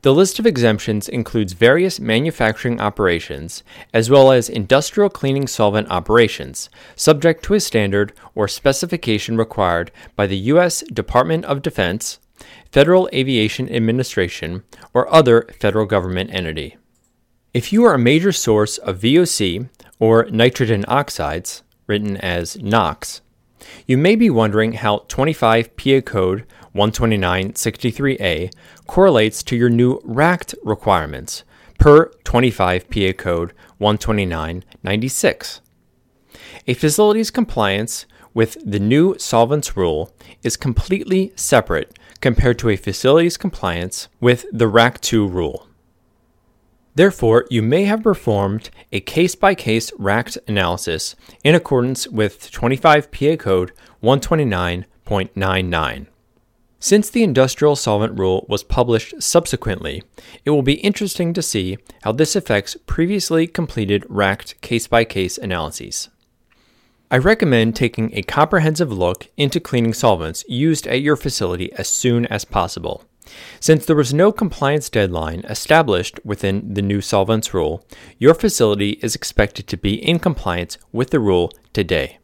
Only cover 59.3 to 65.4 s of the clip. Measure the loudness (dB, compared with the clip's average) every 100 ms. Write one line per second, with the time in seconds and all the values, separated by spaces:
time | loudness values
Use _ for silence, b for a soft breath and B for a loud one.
59.3 | 0 0 -8 -6 -8 -8 -10 -14 B B
60.3 | B -2 0 2 0 0 -2 -6 -4 -4
61.3 | -4 -4 -4 -4 -8 _ B -6 0 0
62.3 | 0 0 -2 -2 -14 -6 -2 0 -2 -2
63.3 | -2 0 -4 -6 -4 -2 -2 -2 -2 -2
64.3 | -2 -8 -20 -6 -4 0 0 0 -4 -6
65.3 | -6